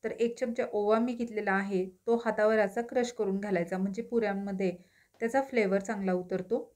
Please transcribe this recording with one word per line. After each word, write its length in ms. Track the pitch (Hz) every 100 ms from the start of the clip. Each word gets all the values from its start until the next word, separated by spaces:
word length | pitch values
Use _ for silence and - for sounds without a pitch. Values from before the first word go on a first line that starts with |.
तर 80 | 220
एक 260 | - 233 240
चमचा 260 | 247 233 -
ओवा 260 | 208 208 220
मी 140 | 240
घेतलेला 380 | 233 233 214 202
आहे, 340 | 190 196 190 185 - -
तो 80 | 233 226
हातावर 340 | 214 214 220
असा 220 | 202 233
क्रश 300 | 233 247 240
करून 280 | - 202 196
घालायचा, 380 | 208 180 170 185
म्हणजे 240 | 196 196
पुऱ्यांमध्ये 680 | 233 233 208 196 202 190 190 175 _ _ _ _
त्याचा 200 | 233 269
फ्लेवर 380 | 269 254 196 196
चांगला 340 | 196 208 190
उतरतो. 460 | 180 180 185 185 240 -